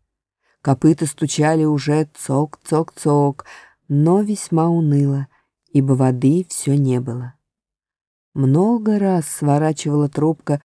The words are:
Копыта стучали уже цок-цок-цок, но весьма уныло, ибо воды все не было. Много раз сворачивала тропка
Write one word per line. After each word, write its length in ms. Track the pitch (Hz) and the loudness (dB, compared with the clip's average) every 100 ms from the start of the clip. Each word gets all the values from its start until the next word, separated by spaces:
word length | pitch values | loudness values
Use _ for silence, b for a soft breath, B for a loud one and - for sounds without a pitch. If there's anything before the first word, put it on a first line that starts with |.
| _ _ _ _ _ _ | _ _ _ _ _ _
Копыта 440 | - 131 156 160 156 | -2 2 4 2 0
стучали 580 | - 151 - 151 160 | -4 -4 0 0 2
уже 440 | 156 147 139 151 156 | 2 0 0 0 -2
цок-цок-цок, 1300 | - - 135 151 - - 156 165 - 156 147 147 143 b b b b - | -6 -4 -2 -2 -8 -4 -2 -2 -4 0 2 2 -2 b b b b -4
но 320 | 143 156 190 | 0 2 2
весьма 480 | 208 208 - 160 165 | 0 -4 -4 0 0
уныло, 600 | 170 156 143 139 139 139 _ _ _ _ | 0 2 2 0 -2 -6 _ _ _ _
ибо 200 | 147 135 | 0 2
воды 520 | 131 131 127 135 165 185 | 2 2 2 2 0 -2
все 260 | - - | -6 -2
не 260 | 143 135 123 | 0 0 -2
было. 340 | 127 120 123 - _ _ _ _ _ _ _ _ _ | -4 -8 -12 -16 _ _ _ _ _ _ _ _ _
Много 640 | - 135 143 202 240 214 208 | -2 2 2 2 0 0 0
раз 280 | 196 185 151 | 0 0 -4
сворачивала 840 | - 147 143 156 151 156 147 147 | -4 0 0 0 -2 -2 0 -2
тропка 520 | 151 156 160 - 147 - | 0 -2 -2 -4 -6 -6